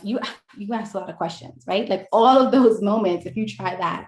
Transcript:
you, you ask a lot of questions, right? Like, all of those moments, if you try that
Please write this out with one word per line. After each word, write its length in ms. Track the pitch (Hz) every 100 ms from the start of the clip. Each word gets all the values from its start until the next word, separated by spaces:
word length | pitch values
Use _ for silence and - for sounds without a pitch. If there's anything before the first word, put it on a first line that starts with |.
you, 160 | 202 240 - - _ -
you 160 | 202
ask 200 | 233 220
a 60 | 196
lot 100 | 202
of 80 | -
questions, 460 | 165 - - - -
right? 200 | 185 233
Like, 200 | 190 -
all 260 | 208 226 269
of 140 | 262
those 300 | 269 247 220
moments, 440 | 202 214 202 175
if 100 | 175
you 120 | 208 214
try 280 | - 190
that 320 | 185 175 170